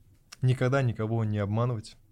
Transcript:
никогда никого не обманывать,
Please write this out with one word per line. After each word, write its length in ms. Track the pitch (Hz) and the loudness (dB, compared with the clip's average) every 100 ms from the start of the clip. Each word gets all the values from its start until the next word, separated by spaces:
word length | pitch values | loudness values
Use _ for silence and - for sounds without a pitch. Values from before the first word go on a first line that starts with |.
| - - _ - | -20 -20 _ -2
никогда 400 | 127 127 127 139 | 0 2 2 2
никого 420 | 123 107 110 113 | 2 0 -2 0
не 140 | 107 104 | 0 0
обманывать, 600 | 101 107 123 110 - - - | 0 0 0 -2 -8 -18 -20